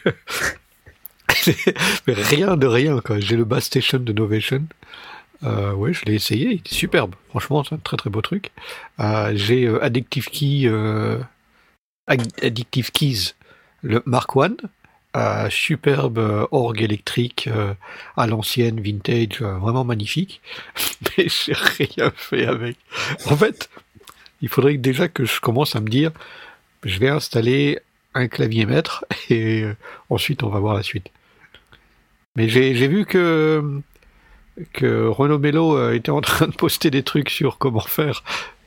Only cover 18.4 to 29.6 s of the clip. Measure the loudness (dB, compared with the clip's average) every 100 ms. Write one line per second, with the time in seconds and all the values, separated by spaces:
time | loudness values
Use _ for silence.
18.4 | -2 0 0 0 -4 -4 0 0 0 -2
19.4 | -4 -2 0 0 0 -2 -2 -2 -4 -8
20.4 | -18 -16 -12 -8 -8 -6 -4 0 0 0
21.4 | -2 0 0 0 -2 0 -2 -2 -4 -2
22.4 | 0 -2 -4 -10 -12 -8 -6 -4 0 4
23.4 | 2 0 -14 -18 _ -20 -20 -20 -20 -10
24.4 | -4 2 4 4 0 0 -2 -2 -4 -2
25.4 | 0 0 0 -2 0 0 0 -4 -18 -20
26.4 | -20 -20 _ _ -6 0 2 0 0 0
27.4 | 2 2 2 -2 _ _ _ -4 -2 -2
28.4 | 0 2 2 2 0 -6 -8 -6 0 2
29.4 | 2 0